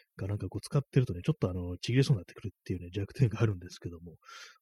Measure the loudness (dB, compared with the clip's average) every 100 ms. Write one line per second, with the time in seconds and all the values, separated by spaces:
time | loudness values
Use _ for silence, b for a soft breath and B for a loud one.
0 | B -8 -4 -2 -4 -6 -2 0 2 4
1 | 4 2 -2 0 0 0 -4 -4 2 4
2 | 4 2 0 -10 -12 -10 -6 -6 -4 -6
3 | -6 2 2 4 2 0 -8 -10 -10 -10
4 | -14 -18 B B B B